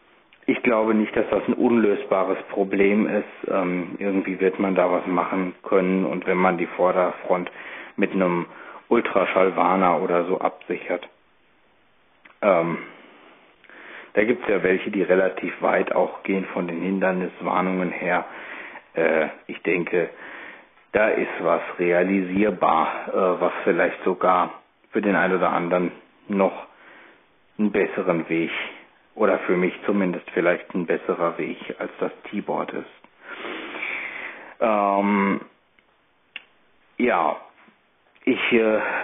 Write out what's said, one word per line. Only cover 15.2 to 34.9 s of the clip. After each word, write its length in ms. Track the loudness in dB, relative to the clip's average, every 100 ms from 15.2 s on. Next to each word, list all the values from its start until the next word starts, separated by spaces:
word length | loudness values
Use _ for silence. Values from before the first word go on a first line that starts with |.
| 4 0 -6 -2
weit 320 | 0 0 2
auch 300 | 0 0 -2
gehen 220 | -4 -2 -2
von 140 | -4 -4
den 140 | -4
Hinderniswarnungen 1120 | -2 0 0 0 -4 -6 -2 0 0 0 -2
her. 340 | -2 -2 -2 -2 -10 -14 -14 -16 -18 -8
Äh, 340 | 0 2 2 0 -4 -14
ich 140 | -6
denke, 480 | -2 0 0 0 0 -6 -16 -16 -16 -20 -20 _ _
da 160 | 2 2
ist 220 | 2 -2 -2
was 220 | 0 0 -2 -2
realisierbar, 1300 | 2 4 4 2 0 2 2 2 2 4 2 -2 -4
äh, 340 | 0 2 2
was 120 | 0 0
vielleicht 400 | 2 2 2 0
sogar 580 | -2 2 4 4 2 -4 -20 _ _
für 100 | -2
den 140 | 2 2
einen 220 | 2 2
oder 140 | 2
anderen 400 | 0 0 0 0 -4 -18 _ -4
noch 400 | 0 0 0 -12 -20 -20 -20 -20 -20 _ _ _ -2
einen 140 | 0
besseren 560 | 2 0 0 0 0 0
Weg 220 | -2 -2 -4 -10 -14 -20 _ _ 0
oder 240 | 2 2
für 180 | 0 0
mich 160 | 0 -2 -2
zumindest 440 | 0 0 -2 -4
vielleicht 420 | 0 2 0 -4
ein 120 | -6 -2
besserer 520 | -2 -2 -2 -2 -2
Weg 200 | -6 -8 -12 -10
als 120 | -12 -6
das 120 | -8 -8 -10
Keyboard 420 | -8 -4 -4 -4
ist. 120 | -8 -12 -18 -20 _ -18 -14 -12 -12 -12 -10 -8 -8 -10 -12 -14 -16 -20 -2
Ähm, 840 | 0 2 2